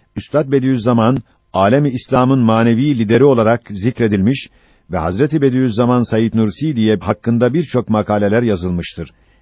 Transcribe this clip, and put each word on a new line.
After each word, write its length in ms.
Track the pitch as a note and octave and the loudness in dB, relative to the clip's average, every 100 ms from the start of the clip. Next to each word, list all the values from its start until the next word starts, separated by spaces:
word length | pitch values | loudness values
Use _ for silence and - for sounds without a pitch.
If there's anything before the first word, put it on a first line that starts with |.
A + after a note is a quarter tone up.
| _ - | _ -14
Üstad 360 | - C#3+ C#3 | -4 -2 0
Bediüzzaman, 640 | C#3 B2+ C3 A2 A#2 A2+ C3+ - _ _ | 0 0 0 0 2 2 0 -4 _ _
alemi 360 | F2+ G2 C3+ D3 | 0 2 2 0
İslam'ın 500 | A#2+ - C3 B2+ C3+ | -4 -2 0 2 2
manevi 600 | A2+ A2+ A#2 A#2 C#3+ C3 | 2 2 2 2 0 0
lideri 240 | G#2+ A#2 | 2 4
olarak 380 | C#3+ A#2+ A2 A#2 - | 4 4 2 0 -4
zikredilmiş 800 | G#2 G#2+ - A2+ G2+ G2 C3+ - _ _ _ - | -6 -4 0 0 2 0 -2 -6 _ _ _ -10
ve 60 | E2+ | -6
Hazreti 440 | D#2+ F#2+ C#3+ D3+ | -4 -2 0 0
Bediüzzaman 640 | C#3 B2+ C3 G#2+ A#2+ B2 | 0 0 -2 0 0 0
Said 300 | A#2 A2 A2+ | 0 0 0
Nursi 420 | A2+ G#2+ - D#3 B2 | 0 -2 -2 -6 -2
diye 220 | G#2+ G#2 | 0 0
hakkında 560 | F2 A2+ - A#2 B2 | -2 -4 -2 0 0
birçok 360 | D3 C#3 B2 G#2+ | 0 -2 -4 -2
makaleler 540 | G#2+ G2+ G#2 G2+ A2 | -2 0 0 0 0
yazılmıştır. 720 | A#2+ G2 F2+ F2 E2 - D#2+ _ _ _ | 0 -2 -2 -4 -6 -12 -14 _ _ _